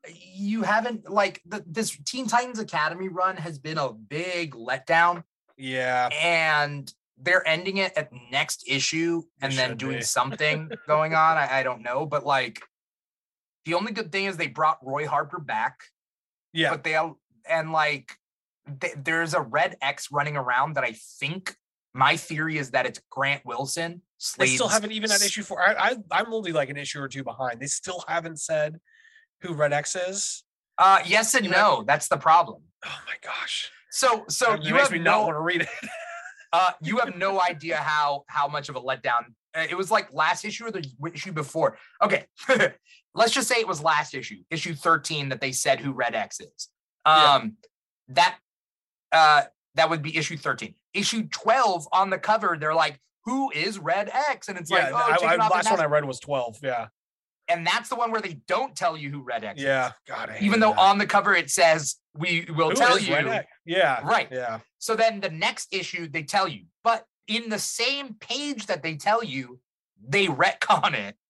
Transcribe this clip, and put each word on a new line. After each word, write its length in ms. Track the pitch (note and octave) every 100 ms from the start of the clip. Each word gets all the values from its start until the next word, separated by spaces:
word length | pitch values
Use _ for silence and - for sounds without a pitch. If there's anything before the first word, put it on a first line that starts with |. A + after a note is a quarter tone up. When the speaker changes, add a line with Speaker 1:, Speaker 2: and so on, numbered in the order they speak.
| D#3
Speaker 1:
you 540 | E3+ F3+ F#3 G3+ A3
haven't, 460 | F#3+ G#3+ A#3+ A3 -
like, 300 | G3+ G3 F#3
the, 180 | E3+ G#3 F3
this 300 | D#3+ A3 -
Teen 220 | - B3+ B3
Titans 320 | A#3 B3+ A3
Academy 500 | G3+ E3 D#3 E3+ F#3+
run 260 | F3+ F#3 F#3
has 220 | E3 D3
been 180 | D3+ D#3
a 140 | C3+
big 640 | A2 G#2 D3+ F3+ F3 D#3+
letdown. 720 | A#2+ A#2 C3 - E3 F3 F3 - _ _ _
Speaker 2:
Yeah. 520 | C3 C3 B2+ B2+ B2 D3
Speaker 1:
And 720 | E3+ E3 D#3+ D3+ D3 C#3+ C3+ _ _ _
they're 240 | C#3 F#3 E3
ending 300 | D#3+ F#3+ G3
it 140 | F#3 D#3
at 120 | D3 B2+ A#2+
next 320 | C3+ D#3 - -
issue 560 | C#3 C3+ D#3+ E3+ E3+ D#3+ _
and 100 | C3+
Speaker 2:
They 60 | C3
Speaker 1:
then 120 | B2+
Speaker 2:
should 60 | A2+
Speaker 1:
doing 180 | C3+ B2+
Speaker 2:
be. 40 |
<laughs> 160 | A2+ B2+
Speaker 1:
something 520 | C3 - D3+ D#3 D#3 D3+ -
going 260 | D3+ D#3
on. 240 | D#3+ D#3+ D#3+
I, 220 | C#3 C3+
I 40 |
don't 180 | C3 A#2+
know. 220 | A#2+ C3
But, 200 | D#3 D3
like, 360 | C#3 C3+ B2 - - _ _ _ _ _ _ _ _ _
the 80 | D#3
only 180 | F3 A3
good 200 | A3+ G#3+
thing 140 | G3
is 120 | G3 E3+
they 100 | D3+
brought 300 | A2+ D#3 D#3+
Roy 240 | C3 C#3 D3+
Harper 320 | D3 D3+ F3+
back. 400 | C#3 A2 B2 - - _ _ _ _ _ _
Speaker 2:
Yeah. 160 | E3 D3+
Speaker 1:
But 140 | D#3
they 100 | D#3+
al-, 240 | D#3 D#3+ C#3+ _ _ -
and, 220 | D#3+ D#3+
like, 400 | D#3+ D3+ C#3+ - - _ _ _ _ - C#3
th-, 140 | F3 D3
there's 300 | C#3 E3 E3
a 80 | E3+
red 360 | A#2 C#3+ F#3 -
X 280 | C3+ C#3+ -
running 260 | C#3+ D3 C#3+
around 380 | B2 B2 C#3+
that 80 | C#3+
I 100 | B2+ A2+ - -
think, 360 | C#3 F#3 F#3 - _ _ _
my 200 | B2+ C3+
theory 420 | D#3+ - D#3 D#3+ D3+
is 120 | C3
that 140 | C3
it's 160 | B2 - _
Grant 340 | - C#3 C#3
Wilson. 580 | B2+ A#2+ C3+ F3 E3 F3 _ _ - -
Speaker 2:
They 100 | F3+
still 200 | B2+ A#3
Speaker 1:
Slade's 60 |
Speaker 2:
haven't 180 | G#3+ G#3+
even 180 | G#3+ G#3+
had 80 | G3+
Speaker 1:
s- 40 | G3+
Speaker 2:
issue 160 | G#3+
four. 180 | G3 F#3+
I, 120 | F#3 G#3 G#3
I, 40 | B3 F#3
I'm 220 | F3 A#3
only, 180 | A3+ F#3
like, 180 | D#3+ C3+
an 80 | C#3+
issue 240 | C#3 D3
or 60 | C#3
two 140 | C#3
behind. 360 | B2 A2+ B2+ A#2
They 80 | C#3
still 360 | - - F3+ -
haven't 320 | E3 E3 D#3+
said 400 | - D#3 D3+ D#3+ _ _ _ _ _ _
who 120 | F3+
Red 180 | D3+ D3
X 220 | D3 D3
is. 480 | F#3+ F3+ G3 - - _ _ _ -
Speaker 1:
Uh, 220 | F#3+ F#3+
yes 280 | F3 G#3 A3
and 100 | C4
Speaker 2:
You 60 | G3
know 260 | F#3 G#3 B2+
Speaker 1:
no. 40 |
That's 240 | G#2+ D3+ -
the 80 | D#3
problem. 440 | D#3+ E3 E3+ - _ _
Speaker 2:
Oh 140 | - - -
my 60 | -
gosh. 480 | - - - - - - _
Speaker 1:
So, 360 | - C4 A3 -
so 260 | - B3
Speaker 2:
It 100 | -
Speaker 1:
you 100 | D3+
Speaker 2:
makes 100 | - -
Speaker 1:
have 40 |
Speaker 2:
me 80 | E3+
not 200 | E3 F#3
Speaker 1:
no 40 | G#3+
Speaker 2:
wanna 120 | D3+
read 200 | E3 F3
it. 80 | - - - - -
<laughs> 440 | - - - -
Speaker 1:
uh, 180 | E3+ F#3 -
you 160 | D#3+ A3
have 180 | A#3
no 260 | F3 G3 G3
idea 360 | F3+ D#3+ D#3+ D#3
how, 460 | D3 D3+ D3 C#3+ -
how 200 | D3 D3
much 180 | D3 C#3+
of 60 |
a 60 | C3
letdown. 400 | B2+ B2+ B2+ A#2+ A#2 A2+ _
Uh, 100 | D#3+ D#3
it 60 | F3+
was, 120 | F#3+
like, 220 | G#3+ -
last 300 | D3 D#3 G#3+
issue 200 | G#3+ - A#3
or 40 |
the 100 | G3
w-, 320 | C#3+ C3 D#3+
issue 180 | E3 F#3+
before. 460 | D#3 C#3+ D#3+ D3 - - _
Okay. 220 | G#3 F#3+ - - -
<laughs> 260 | B3+ F#3+ - _ _ _
Let's 160 | - A3+
just 140 | C#4 A#3
say 80 |
it 120 | A#3+ A3
was 140 | D#3
last 320 | D#3+ D3+ D3
issue, 240 | C3 B2+ G#2+ _
issue 240 | D#3+ -
thirteen, 540 | D3+ E3+ D#3+ - D3+ C#3
that 120 | B2
they 120 | C3+
said 260 | B2+ D3 C3+
who 140 | C#3
Red 200 | B2+ A#2+
X 260 | A2+ G2 -
is. 280 | F#2 - - _ _ _ D3+
Speaker 2:
Yeah. 280 | D#3 D3+
Speaker 1:
Um, 180 | C3+ A2+ A2 _ _ _ _ -
that, 280 | C#3+ F3+ - _ _ _ _ _ _ _
uh, 320 | D#3+ D#3 D3 - _ _
that 140 | - D#3+
would 120 | D#3+
be 120 | D3
issue 220 | D#3 D3+ D#3+
thirteen. 380 | C#3+ A#2+ G#2+ _ _
Issue 340 | G3+ G3 A3+ D#3+
twelve 580 | - - B3+ A3+ F3 D3+
on 180 | F#3 G3
the 80 | F#3
cover, 380 | G3+ G#3+ G3+ D#3+
they're 160 | D#3
like, 240 | D#3+ D#3 C#3 _ _
"Who 260 | A3+ C4+ C4+
is 280 | D3+ F#3 G3
Red 300 | D#3 F#3+ G#3
X?" 340 | B3 D4 B3+ -
And 100 | F#3
it's 100 | D#3+
Speaker 2:
Yeah, 200 | F#3 C#3
Speaker 1:
like, 40 |
"Oh, 180 | C3+ A#3+
Speaker 2:
I, 40 |
Speaker 1:
taking 120 | D#3 D3
Speaker 2:
I, 140 | F3
Speaker 1:
off 40 | A3
the 60 |
Speaker 2:
last 100 | F3
one 80 | F#3
Speaker 1:
mask." 100 | F#3+
Speaker 2:
I 20 |
read 200 | D3+ D3+
was 140 | C#3+ B2+
twelve, 380 | - C#3 A#2+ G#2+
yeah. 260 | C3+ B2 A2 _ _ _ _ _ -
Speaker 1:
And 180 | E3+
that's 240 | E3 A3 A3
the 60 |
one 160 | A#3+ A#3
where 100 | A3+
they 180 | G3 D3+ -
don't 280 | F#3 C4
tell 200 | - F3+
you 140 | D#3 C#3+
who 120 | C#3+
Red 200 | B2 A#2+
X 160 | G#3 D#3+
is. 60 |
Speaker 2:
Yeah, 260 | C#3 C3+ B2 - -
God, 220 | - A2
I 40 |
Speaker 1:
Even 100 | -
Speaker 2:
hated 160 | G3+ A3+
Speaker 1:
though 120 | A3
Speaker 2:
that. 60 | F#3+
Speaker 1:
on 180 | F#3+ G3+
the 80 | G3+
cover 260 | G3+ G3
it 140 | F3+ D3
says, 460 | - E3+ D#3+ C#3+ - _
"We 300 | D3 F3 E3+ E3
will 140 | D#3+ D#3+
Speaker 2:
Who 60 |
Speaker 1:
tell 200 | A3 A#3+
Speaker 2:
is 120 | B3 G3
Speaker 1:
you." 80 |
Speaker 2:
Red 120 | D3+ E3
X? 200 | G#3 - _
Yeah, 360 | E3 F3+ D#3+ B2
Speaker 1:
Right. 240 | C#3 A3 -
Speaker 2:
yeah. 280 | B2+ A#2+ A2+ _ _
Speaker 1:
So 180 | -
then 240 | A3 A3+ G3+
the 100 | F#3+
next 420 | D#3 G#3+ G#3+ -
issue, 340 | F#3+ E3+ F3 E3
they 140 | D#3+
tell 240 | D3+ G3+ F#3
you. 180 | G#2 F2 _
But 220 | A3+ A3+ _ _ -
in 220 | A3+ A#3
the 100 | G#3
same 540 | - - A#3+ C#4 C4+ A3
page 480 | - B3+ D4 A#3+ -
that 160 | F3+
they 120 | D#3+ D3+
tell 260 | G3+ A3+
you, 360 | A3+ C3+ B2 B2+ _ _ _ _ A2
they 200 | G3 F#3+
retcon 680 | C#3 F3 - - F3+ F#3+
it. 220 | B2+ G2+ -